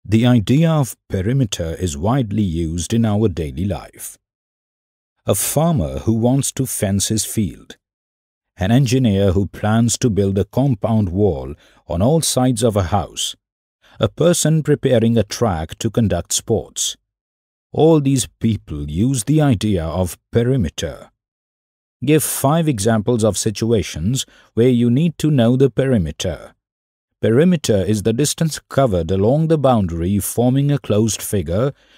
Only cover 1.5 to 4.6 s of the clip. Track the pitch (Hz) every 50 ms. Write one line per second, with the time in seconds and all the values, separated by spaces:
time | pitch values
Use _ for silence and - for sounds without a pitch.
1.5 | - - 82 80 82 - 92 82 73 71 87 110 131 143 117 101 104 110 101 90
2.5 | 78 85 82 78 85 87 82 - 113 117 113 107 104 107 113 104 - 85 78 69
3.5 | 65 78 196 - - - - - - - - - - - _ _ _ _ _ _
4.5 | _ _